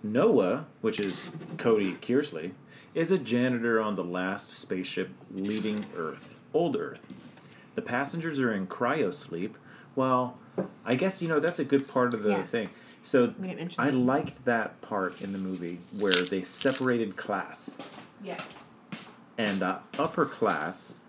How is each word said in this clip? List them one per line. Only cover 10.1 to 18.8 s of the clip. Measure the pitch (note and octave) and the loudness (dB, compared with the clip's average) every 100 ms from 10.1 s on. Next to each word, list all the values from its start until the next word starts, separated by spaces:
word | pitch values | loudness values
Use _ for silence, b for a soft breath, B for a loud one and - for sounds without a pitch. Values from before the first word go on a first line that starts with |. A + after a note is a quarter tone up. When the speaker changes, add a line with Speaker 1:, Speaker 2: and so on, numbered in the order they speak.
| B2+ B2 - - - - - A2 | 4 2 -4 -8 -6 -6 -6 0
Speaker 1:
I | B2+ | 2
guess, | F#3+ F#3 | 2 0
you | E3 | 2
know, | D3+ | 2
that's | E3 F3 | 2 0
a | C#3 | 4
good | C#3 C#3 | 2 4
part | C3+ B2 | 2 2
of | A2+ | 2
the | G#2 | 2
Speaker 2:
Yeah. | G2 | 2
Speaker 1:
thing. | F#2+ A#2+ G2+ B B B - | 0 -2 -4 B B B 2
So | C3+ A#2 - | 4 4 2
Speaker 2:
We | F#3 | -8
didn't | - | -6
mention | F3 - | -6 0
Speaker 1:
I | C3+ | 2
Speaker 2:
that. | C3 | 4
Speaker 1:
liked | B2 C#3 - - B2+ | 4 4 0 -4 0
that | A#2 G#2 - | 2 0 -8
part | - G#2 F#2 - | -4 -2 -2 -4
in | G2 | -8
the | G2 | -4
movie | F#2 F#2 E2+ F2 - - | -4 -4 -6 -8 -10 -2
where | G2 | 6
they | F#2 F2+ F#2+ | 6 6 -2
separated | F3+ - C3+ C3 B2+ A#2+ G#2+ - | -4 0 0 2 2 2 -2 -6
class. | - G2 - - - - - - - - | -4 -4 -4 -10 -14 -12 -16 -16 -18 -16
Speaker 2:
Yes. | G3 - - - - - | -12 -10 -12 -16 -20 -20